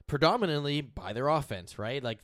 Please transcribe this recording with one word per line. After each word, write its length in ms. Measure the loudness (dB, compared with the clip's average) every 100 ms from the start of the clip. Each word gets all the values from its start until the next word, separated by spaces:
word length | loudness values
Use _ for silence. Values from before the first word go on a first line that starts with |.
| -4
predominantly 760 | 4 4 4 2 0 0 -2
by 320 | -2 -10 -8
their 160 | -2 2
offense, 500 | 2 0 -8 -8 -8
right? 240 | -6 -4
Like, 160 | -4 -6